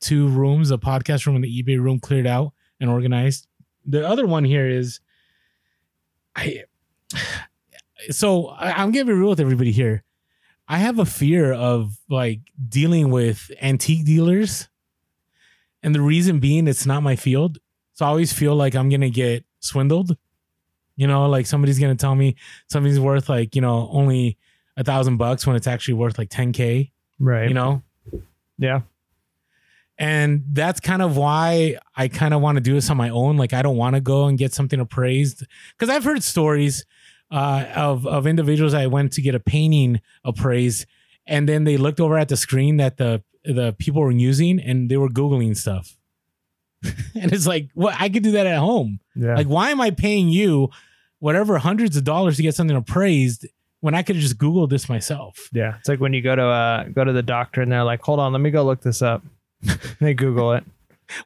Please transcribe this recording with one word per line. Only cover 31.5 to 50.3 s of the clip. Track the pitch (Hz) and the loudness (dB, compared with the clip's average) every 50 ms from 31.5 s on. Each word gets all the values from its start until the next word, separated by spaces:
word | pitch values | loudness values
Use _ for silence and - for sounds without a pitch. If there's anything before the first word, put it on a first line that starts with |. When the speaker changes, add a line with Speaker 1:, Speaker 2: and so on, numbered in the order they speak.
| 170 170 160 160 139 - - _ _ | 2 2 2 0 -2 -4 -10 _ _
Speaker 1:
I | - 131 127 | -4 -4 -4
kinda | - - 156 151 151 147 | -2 -2 0 2 2 2
wanna | 143 151 143 139 | 2 2 2 2
do | 120 127 135 | 2 2 0
this | 143 - - | 2 0 0
on | 151 | 0
my | 131 117 120 | 0 0 -2
own. | 117 120 127 139 151 | 0 0 0 2 2
Like, | 147 131 117 131 | 2 0 0 0
I | 127 131 | 0 0
don't | 143 135 | 0 0
wanna | 120 120 127 131 139 | 0 0 0 0 0
go | 131 127 139 139 143 | 0 0 0 2 2
and | 143 139 | 2 2
get | 123 135 131 - | 0 -2 -2 -2
something | - 139 131 - 131 | -4 -4 -2 -2 -2
appraised. | 123 117 - 131 127 127 131 135 143 135 - - 131 - - - - - - - | -4 -4 -4 -2 -2 0 0 0 0 -2 -4 -6 -14 -20 -20 -20 -20 -20 -10 -4
'Cause | 233 233 | -2 0
I've | 269 302 226 | 0 0 0
heard | 277 302 262 - | 0 0 -2 -2
stories, | - - 175 156 151 151 147 147 143 135 - - _ _ _ _ - _ _ _ - | -2 0 0 2 2 2 2 2 0 -2 -4 -8 _ _ _ _ -20 _ _ _ -6
uh, | 156 143 135 139 139 135 131 - - | -4 -2 -2 0 -2 -2 -4 -4 -4
of, | - 151 143 139 123 127 | -2 -2 0 -2 -2 -2
of | - 156 143 135 | -2 -2 0 0
individuals | 156 165 165 156 143 151 151 156 151 139 | 2 2 2 2 2 2 2 2 2 2
I | 147 135 | 0 0
went | 131 123 143 143 131 - | 0 2 0 0 0 -2
to | - 135 | -2 -2
get | 139 127 | 0 0
a | 120 | -2
painting | - - - 151 156 156 156 147 135 123 120 107 - _ _ _ - | 0 0 0 2 2 4 4 4 4 2 2 0 -4 _ _ _ -8
appraised, | 123 113 - - 135 123 123 123 123 107 - - - _ _ _ _ _ _ _ | -8 -6 -2 -2 0 0 2 0 0 -2 -4 -8 -12 _ _ _ _ _ _ _
and | - 151 143 147 147 | -4 -2 0 2 2
then | 151 156 151 | 2 2 2
they | 151 147 | 2 2
looked | 139 135 147 143 - | 2 0 0 0 0
over | 170 156 156 156 | 0 2 2 2
at | 156 - | 0 0
the | 143 | -2
screen | - - - 131 131 135 147 151 | -4 -2 -2 0 2 2 2 2
that | 147 139 131 - - | 2 2 0 0 -2
the, | 131 120 113 107 - _ _ _ - | -2 -2 -2 -2 -4 _ _ _ -6
the | - 127 123 123 117 104 - | -4 -2 0 0 -2 -2 -4
people | - - 143 156 151 | -4 -2 0 2 2
were | 131 123 | 2 2
using, | 120 123 131 135 135 165 175 185 185 | 2 2 2 2 2 2 2 2 0
and | - 123 127 131 123 120 | 0 -2 -2 0 0 0
they | 131 | 0
were | 139 139 131 | 0 0 0
Googling | 117 127 143 147 139 127 117 113 107 | 0 0 0 0 2 0 0 0 -2
stuff. | - - 110 98 92 85 - - _ _ _ _ _ _ _ _ _ _ _ _ _ _ _ _ _ - | -2 -4 -4 -4 -6 -6 -10 -16 _ _ _ _ _ _ _ _ _ _ _ _ _ _ _ _ _ -10
<laughs> | - - - - - - | -8 -8 -8 -10 -10 -8
And | 226 185 175 190 | -4 -2 -2 0
it's | 202 156 | 0 0
like, | 175 180 160 147 135 - | 0 -2 -2 -4 -6 -4
"What? | 165 175 214 160 143 | -2 -2 -2 0 0
I | 185 202 | -2 -2
could | 190 226 202 | 0 0 0
do | 220 208 | 2 2
that | 208 196 | 2 2
at | 185 170 147 | 2 2 0
home." | 147 196 240 196 135 107 101 98 - _ - | 2 2 2 0 0 -2 -4 -8 -12 _ -6
Speaker 2:
Yeah. | 123 120 117 117 | -4 -2 0 0
Speaker 1:
Like, | 117 151 139 | 0 0 2
why | 147 170 202 269 | 2 2 2 2
am | 294 269 | 0 0
I | 247 220 | 0 0
paying | 175 - - 208 208 208 185 | 0 0 0 0 2 2 2
you | 170 | 2